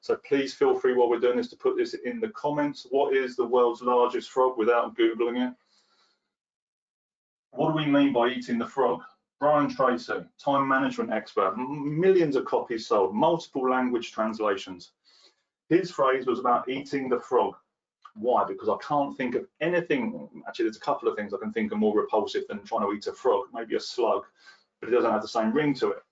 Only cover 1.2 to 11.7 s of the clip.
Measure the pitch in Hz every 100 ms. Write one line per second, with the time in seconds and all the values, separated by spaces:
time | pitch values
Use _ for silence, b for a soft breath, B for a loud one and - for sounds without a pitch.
1.2 | 123 123 120 - 147 127 120 - 123 120
2.2 | 110 - 147 147 147 139 - 135 139 135
3.2 | 127 123 117 123 120 117 123 123 120 123
4.2 | - 131 127 123 110 120 117 113 113 113
5.2 | 117 123 127 123 _ _ _ _ _ _
6.2 | _ _ _ _ _ _ _ _ _ _
7.2 | _ _ _ 139 160 156 147 143 139 117
8.2 | 120 123 120 117 117 - 120 123 - _
9.2 | _ _ 143 147 139 123 127 120 - 98
10.2 | - _ - 139 135 135 135 123 110 110
11.2 | - - 95 110 131